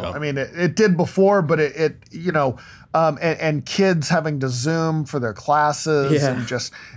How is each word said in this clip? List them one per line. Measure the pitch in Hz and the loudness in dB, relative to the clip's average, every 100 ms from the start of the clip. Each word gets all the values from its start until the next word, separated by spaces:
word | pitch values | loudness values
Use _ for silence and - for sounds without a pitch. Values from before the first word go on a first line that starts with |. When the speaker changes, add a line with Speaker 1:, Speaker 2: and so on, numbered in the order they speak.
Speaker 1:
Yeah. | 85 | -8
Speaker 2:
I | 143 | -6
mean, | 151 139 | -4 -4
it, | 131 | -6
it | 170 175 - | -2 0 2
did | 214 170 | 2 2
before, | 170 190 196 202 | 0 2 4 4
but | 151 156 | 2 2
it, | 147 156 | 0 0
it, | 151 - - | -2 -2 -14
you | 165 175 | -6 -2
know, | 156 135 117 - - - | 0 0 -4 -14 -20 -4
um, | 156 160 147 | 0 0 0
and, | 165 151 | -2 0
and | 160 147 - | -2 -2 -2
kids | - 190 170 139 | 2 2 2 2
having | 170 156 147 | 0 0 -2
to | 131 | -2
Zoom | 123 147 165 160 160 139 | -2 -2 0 0 -2 -4
for | 147 | -4
their | 113 | -4
classes | 98 - 151 147 143 160 147 139 | -4 0 2 2 0 0 0 2
Speaker 3:
Yeah. | 147 139 127 | 2 2 0
Speaker 2:
and | 117 | -4
just, | 123 - - - | -6 -6 -12 -20